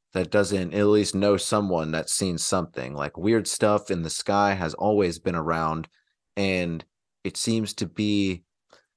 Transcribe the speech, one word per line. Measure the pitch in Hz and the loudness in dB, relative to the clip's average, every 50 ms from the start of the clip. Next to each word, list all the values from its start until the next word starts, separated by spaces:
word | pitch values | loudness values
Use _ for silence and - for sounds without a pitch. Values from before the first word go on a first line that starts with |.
| _ _ | _ _
that | - 92 92 87 | -4 -4 -2 2
doesn't | - 104 101 90 101 92 90 82 80 | 2 2 2 2 0 -2 -2 -2 0
at | 104 104 | 2 4
least | 104 107 107 101 - - | 6 6 4 4 2 0
know | 95 101 104 101 92 | 2 4 4 4 2
someone | - - 113 107 104 95 90 82 78 78 | 2 0 0 0 2 2 0 0 0 -2
that's | 80 80 78 - | -2 -4 -2 -2
seen | - - 101 92 85 | -2 -2 -2 -2 -2
something. | 80 - - 101 92 85 85 - - 64 64 | -2 -2 0 0 0 -2 -2 -6 -10 -10 -8
Like, | 71 71 71 73 - | -8 -6 -8 -8 -6
weird | 82 87 107 113 110 95 - | -2 0 2 2 2 0 -2
stuff | - - 110 104 104 101 - - | -2 2 2 4 4 2 2 -2
in | 95 85 | -4 -4
the | 80 80 | -4 -4
sky | - - - - 101 101 101 101 | -6 -6 -2 0 2 4 4 2
has | 98 92 87 80 - | 2 0 -2 -4 -4
always | - 95 107 107 104 95 87 82 - | -2 0 2 2 4 2 2 0 -2
been | - 90 87 | -4 -4 -2
around, | 82 78 82 82 80 80 80 80 82 78 - _ _ _ _ _ _ _ _ - | -2 -2 -2 -2 0 0 -2 -2 -4 -6 -10 _ _ _ _ _ _ _ _ -6
and | 101 98 95 92 90 87 85 82 80 - _ _ _ _ _ _ _ - | -2 -2 0 0 0 -2 -2 -6 -8 -10 _ _ _ _ _ _ _ -10
it | 92 - - | -8 -6 -4
seems | - 120 113 113 107 101 | -2 0 0 0 -2 -4
to | - - 104 | -4 -6 -6
be, | 82 - - 107 104 104 101 98 95 90 87 _ _ _ _ _ _ _ _ _ _ _ | -6 -4 -2 0 2 2 2 2 0 -2 -4 _ _ _ _ _ _ _ _ _ _ _